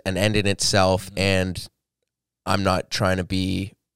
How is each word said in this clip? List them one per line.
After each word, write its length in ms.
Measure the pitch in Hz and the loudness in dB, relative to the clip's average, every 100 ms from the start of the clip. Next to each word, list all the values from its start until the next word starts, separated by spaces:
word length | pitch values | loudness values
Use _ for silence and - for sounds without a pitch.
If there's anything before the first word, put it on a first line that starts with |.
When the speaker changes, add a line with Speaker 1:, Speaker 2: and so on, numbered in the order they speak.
| 95 | -4
Speaker 1:
an 120 | 92 | 0
end 180 | 107 104 | 0 2
in 120 | 98 | 0
itself, 600 | - - 101 95 92 - | 0 0 2 4 2 -2
Speaker 2:
Mm-hmm. 120 | 95 | -2
Speaker 1:
and 500 | 98 95 92 87 - _ _ _ _ _ _ _ 92 | 2 2 0 -4 -12 _ _ _ _ _ _ _ -4
I'm 180 | 98 | 0
not 260 | 95 92 - | 2 0 -2
trying 260 | - 95 92 | -2 0 0
to 60 | |
be, 500 | 85 92 95 92 98 - _ | -2 -2 -2 -2 -6 -10 _